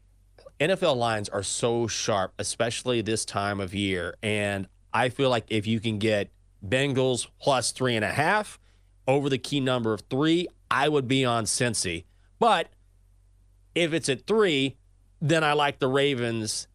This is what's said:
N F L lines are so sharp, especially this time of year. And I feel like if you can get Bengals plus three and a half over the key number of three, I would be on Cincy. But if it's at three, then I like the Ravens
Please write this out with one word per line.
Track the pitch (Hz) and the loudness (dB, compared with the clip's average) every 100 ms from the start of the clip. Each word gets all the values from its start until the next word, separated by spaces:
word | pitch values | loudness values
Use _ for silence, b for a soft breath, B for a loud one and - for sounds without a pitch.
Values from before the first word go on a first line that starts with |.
| _ _ _ _ - - | _ _ _ _ -12 -2
N | 156 | 0
F | 185 | 2
L | 170 123 | 2 2
lines | 117 110 104 | 2 0 -2
are | 104 | -6
so | 95 - 120 117 113 | -4 -2 0 0 -2
sharp, | - - 101 92 - | -2 -2 0 -2 -6
especially | - - 117 - 127 120 | -6 -2 -2 -2 -2 -2
this | 104 110 - | 0 -2 -2
time | 101 101 98 | -4 -2 -4
of | 92 | -4
year. | 98 101 92 87 - | -2 -2 -2 -4 -6
And | 107 104 101 98 95 _ _ | -4 -2 -2 -4 -6 _ _
I | 113 127 | -2 -2
feel | 127 135 | 0 0
like | 120 - | 0 -2
if | 110 104 | -4 -2
you | 113 | -2
can | 110 104 | -2 -2
get | 110 104 95 _ _ - | 0 0 -2 _ _ -14
Bengals | 98 127 139 131 131 120 - - | -4 -2 0 0 0 0 -6 -6
plus | - 127 - | 0 0 0
three | - 127 113 | -2 0 0
and | 101 | 0
a | |
half | 135 160 208 208 - _ _ _ _ - | 0 2 0 -2 -12 _ _ _ _ 0
over | 143 139 | 0 2
the | 131 | -2
key | - 143 | -2 -2
number | 131 127 110 | 0 0 0
of | 104 - | -2 -4
three, | 131 156 170 175 - - | -2 2 0 -2 -8 -2
I | 123 147 | 0 2
would | 147 123 | 0 0
be | 135 | 0
on | 127 117 107 | 2 0 -2
Cincy. | - 123 110 92 82 - _ _ - | -2 -2 -2 -4 -6 -10 _ _ 0
But | 240 180 - _ _ _ _ _ _ _ _ _ _ 165 | 4 4 0 _ _ _ _ _ _ _ _ _ _ -2
if | 170 | 0
it's | 156 - | 0 0
at | 131 - | -2 0
three, | 220 202 139 135 - _ _ _ - | 2 4 4 0 -4 _ _ _ -4
then | 147 160 | 2 4
I | 151 | 4
like | 147 143 - | 2 2 0
the | 131 | 0
Ravens | 139 143 127 117 117 110 - - | 2 2 0 -2 -2 -4 -6 -8